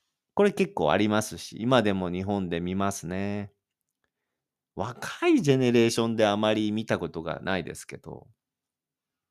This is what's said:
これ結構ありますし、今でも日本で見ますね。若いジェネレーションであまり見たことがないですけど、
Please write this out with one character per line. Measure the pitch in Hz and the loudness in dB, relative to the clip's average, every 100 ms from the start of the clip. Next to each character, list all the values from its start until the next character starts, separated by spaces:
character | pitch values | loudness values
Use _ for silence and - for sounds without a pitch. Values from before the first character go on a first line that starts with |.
| _ _ _ | _ _ _
こ | - | 2
れ | 202 | 2
結 | 196 196 | 2 -2
構 | - 78 | 0 2
あ | 90 | 4
り | 107 | 4
ま | 107 | 2
す | 110 85 | -2 -8
し、 | - - | -14 -6
今 | 117 131 | 2 2
で | 107 | 4
も | 95 90 | 0 -2
日 | 90 | -4
本 | 95 101 92 | -2 -2 -2
で | 85 | -4
見 | 87 | -4
ま | 95 98 | -2 -2
す | 98 80 | -4 -8
ね。 | 92 101 104 101 _ _ _ _ _ _ _ _ _ _ _ _ | -6 -6 -6 -10 _ _ _ _ _ _ _ _ _ _ _ _
若 | - 104 - - - 349 | -8 -8 -8 -12 -2 2
い | 311 | 4
ジ | 147 | 4
ェ | 131 | 4
ネ | 127 | 6
レ | 120 113 | 6 4
ー | |
シ | 117 | 2
ョ | 117 | -2
ン | 113 | 2
で | 107 | 2
あ | 101 | 4
ま | 107 | 2
り | 107 107 | 2 0
見 | 107 | -2
た | 113 101 | -2 -4
こ | 85 | -4
と | 80 | -6
が | 82 73 | -8 -8
な | 85 95 | -4 -4
い | |
で | 78 71 | -4 -12
す | - | -16
け | - | -16
ど、 | 82 69 - _ _ _ _ _ _ _ _ _ _ | -16 -18 -20 _ _ _ _ _ _ _ _ _ _